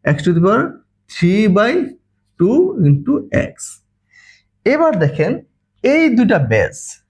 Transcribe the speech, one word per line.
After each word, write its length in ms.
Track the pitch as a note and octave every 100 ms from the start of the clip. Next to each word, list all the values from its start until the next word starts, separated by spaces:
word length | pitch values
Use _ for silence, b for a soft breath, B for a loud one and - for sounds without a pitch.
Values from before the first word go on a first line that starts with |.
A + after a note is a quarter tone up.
x 120 | - D3 F3+
to 40 | E3+
the 60 | F3+
power 160 | A3+ - - _ _ _
three 300 | - E3+ G3+ G#3+ F#3
by 140 | A3+ F4 C#4+ - _ _ _ _
two 200 | F3+ C#4+ F#4 D#4+ D3
into 260 | C#3+ D3 C#4+ - - -
x। 20 | - - - _ _ _ b b b b _ G#3+
এবার 200 | D4+ E4 G#3
দেখেন, 280 | C#3+ - D#3+ C#4 _ _ _ _ B3
এই 100 | D4+ D#4+ A#3
দুইটা 220 | A#3 G3 A#2+
বেস 240 | A2 E2+ - - -